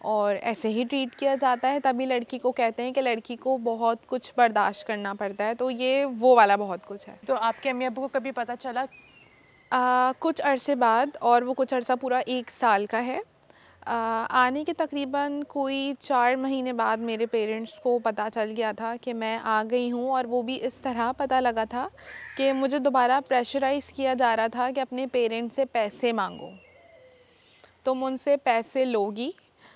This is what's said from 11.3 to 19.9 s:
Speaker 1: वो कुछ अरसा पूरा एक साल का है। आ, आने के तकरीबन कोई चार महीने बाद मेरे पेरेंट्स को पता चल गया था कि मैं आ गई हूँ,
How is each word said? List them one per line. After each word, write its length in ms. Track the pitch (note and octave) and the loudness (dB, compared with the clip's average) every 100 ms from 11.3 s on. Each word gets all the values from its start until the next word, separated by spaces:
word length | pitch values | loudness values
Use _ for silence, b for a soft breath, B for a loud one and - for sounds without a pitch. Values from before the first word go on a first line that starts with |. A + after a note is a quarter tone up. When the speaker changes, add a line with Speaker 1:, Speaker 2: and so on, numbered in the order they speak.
| A#3+ | 4
Speaker 1:
वो 100 | B3 | 4
कुछ 200 | C4 C4 | -2 0
अरसा 220 | B3+ A#3+ B3+ | 0 0 -2
पूरा 240 | B3+ B3 | 0 -2
एक 300 | A3+ B3+ A#3+ | 0 -4 -4
साल 360 | - A#3+ G3+ G#3 | 0 2 2 2
का 120 | A3+ | -4
है। 260 | B3 C#4+ A4 _ _ B B B - | -2 -6 -8 _ _ B B B -6
आ, 80 | A#3 A3+ A3+ A#3 | -4 -2 -2 0
आने 320 | B3+ B3+ C4+ | 2 2 2
के 100 | D4+ | -4
तकरीबन 680 | E4 D#4 C#4+ C4+ C#4 C#4+ C#4+ | -2 -2 -4 -4 -2 -2 -4
कोई 520 | C#4+ C#4+ C4+ C4+ C#4 | -6 -4 -2 -2 -4
चार 440 | C4 - C4 A#3+ C4 | -4 0 2 4 2
महीने 360 | C4+ C4+ B3+ | 0 -2 -2
बाद 260 | A#3 A3 A3 | 0 0 0
मेरे 260 | A#3 A3 A3+ | -2 -2 -2
पेरेंट्स 540 | A3+ G#3+ A3 A3+ - | -2 -2 -4 -6 -4
को 200 | B3 A#3+ | 0 0
पता 300 | A#3 G#3+ G#3+ | 0 -2 -4
चल 160 | A3+ G#3+ | -2 -4
गया 280 | A3 A3 | -2 -4
था 220 | G#3 A3+ A#3+ | -4 -6 -6
कि 180 | - | -6
मैं 240 | A3+ A3 A3+ | -6 -4 -4
आ 260 | A3+ G#3+ | 0 0
गई 260 | A3 B3 | 0 0
हूँ, 220 | A#3+ | 0